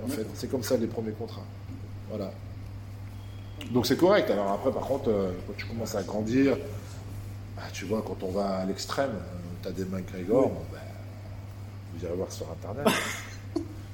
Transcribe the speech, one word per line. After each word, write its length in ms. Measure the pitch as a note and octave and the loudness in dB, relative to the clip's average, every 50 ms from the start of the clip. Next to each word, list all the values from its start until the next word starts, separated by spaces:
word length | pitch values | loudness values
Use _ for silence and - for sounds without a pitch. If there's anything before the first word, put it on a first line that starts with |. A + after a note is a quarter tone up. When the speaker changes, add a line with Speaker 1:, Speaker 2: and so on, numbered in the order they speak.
| G#2 | -2
Speaker 1:
en 60 | B2 | -2
fait. 180 | - - A2 G2+ G2 | 0 0 -2 -2 -4
C'est 180 | - - A#2+ | -6 -4 -2
comme 120 | - C3 A#2+ | 0 0 2
ça, 160 | - C3 A#2+ | 4 4 4
les 80 | A2+ | 4
premiers 260 | A2 - - A2+ A2 G#2+ | 2 0 -2 -2 -2 -2
contrats. 320 | - A#2 G#2+ - G#2 G2 G2+ - - - - - - - - - - - - | -4 -6 -6 -6 -8 -8 -8 -10 -10 -10 -10 -10 -10 -8 -8 -8 -8 -8 -6
Voilà. 240 | A2+ G#2+ G2 F#2 - - - - - - - - - - - - - - - - - - - - - - - - - - - - A#2 | -4 -2 -2 -2 -4 -6 -8 -10 -8 -8 -8 -8 -8 -10 -10 -10 -10 -8 -8 -8 -8 -8 -10 -10 -10 -10 -10 -8 -8 -8 -6 2 4
Donc, 120 | B2 A2+ | 4 6
c'est 120 | - C3+ - | 6 6 8
correct. 320 | D#3+ F3+ G#3 G3+ D#3+ - | 8 10 10 8 8 6
Alors, 220 | G#2+ G2 G#2 G2 G2 | 4 4 4 4 2
après, 200 | G2+ - C3 A2+ | 4 4 2 2
par 120 | - - | 2 2
contre, 240 | - C3 C#3 - B2 | 0 0 2 4 4
euh, 220 | G#2+ G2+ F#2+ F#2 F2+ F#2 - | 4 6 4 2 0 -2 -4
quand 60 | - G#2 | -6 -6
tu 120 | - - | -6 -6
commences 280 | G2+ G#2+ A2+ A2+ A2 - | -6 -4 -2 -2 0 0
à 80 | G#2 F#2+ | 0 -2
grandir, 540 | - - G#2 A2 A2 A#2+ C3 C#3 C#3 B2 G#2 - - - - - - - - - - - - - - - - - - - | 0 0 0 0 4 6 6 8 8 6 4 0 -4 -6 -6 -8 -8 -10 -8 -8 -8 -8 -6 -6 -8 -8 -8 -8 -8 -8
bah, 100 | - - - - | -8 -8 -6 -6
tu 100 | - - | -6 -2
vois, 180 | F2 G#2 A2 G#2 | 0 0 0 2
quand 200 | - F#2+ - G2+ | -2 -4 -4 -2
on 40 | F#2 | 0
va 300 | F2+ G2+ G2+ G2 F#2+ F#2+ | 2 2 2 2 2 2
à 40 | F#2 | 2
l'extrême, 460 | F#2+ F#2+ F#2+ - - - - C#3 C3 | 0 0 -2 -2 -2 2 2 2 2
euh, 280 | A2+ F#2 E2+ - - - F#2 - - - - | 2 -2 -4 -6 -6 -8 -6 -6 -8 -6 -4
t'as 80 | G2 | -4
des 140 | F2+ E2+ F#2+ | -2 -2 -2
McGregor, 640 | F#2 F#2+ F#2+ F2+ - G2 F#2 F2+ F2+ A2 B2+ - | 0 0 -2 -2 -4 -4 -6 2 4 6 8 8
Speaker 2:
Oui. 60 | - F#2+ | 6 4
Speaker 1:
bon, 100 | E2 - - - | 0 -6 -8 -8
bah, 60 | - - - - - - - - - - - - - - - - - - - - - - - E2+ | -8 -10 -10 -10 -10 -10 -10 -10 -10 -10 -10 -10 -10 -10 -10 -10 -10 -10 -10 -10 -10 -10 -8 -8
vous 120 | E2 E2 | -6 -4
irez 100 | E2+ E2+ | -2 0
voir 160 | F2+ F#2 - - | 0 -2 -2 -4
sur 140 | - - D#2+ | -6 -6 -6
Internet. 360 | E2 E2 - F2 G2+ B2+ C#3+ F#3 B3 - - - - - - - - - - - - | -6 -8 -6 -6 -4 2 2 4 4 4 0 -2 -4 -6 -8 -10 -10 -10 -10 -4 -4
Speaker 2:
<laughs> 80 | - - - - - - - | -4 -4 -4 -8 -10 -10 -10